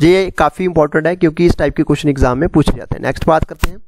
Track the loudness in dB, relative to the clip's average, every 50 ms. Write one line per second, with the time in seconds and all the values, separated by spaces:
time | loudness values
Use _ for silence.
0 | 2 4 4 4 2 -2 -2 -2 -2 -2 0 -2 -4 -2 2 2 0 2 0 -2
1 | 0 0 -2 0 0 0 0 2 2 2 2 2 -2 -2 0 -2 0 0 0 0
2 | 0 -2 0 2 2 0 2 0 -2 0 2 2 2 2 0 -2 -4 -8 -8 -6
3 | -4 -6 -6 -2 0 0 2 0 0 -4 -6 -6 -6 -6 -6 -8 -14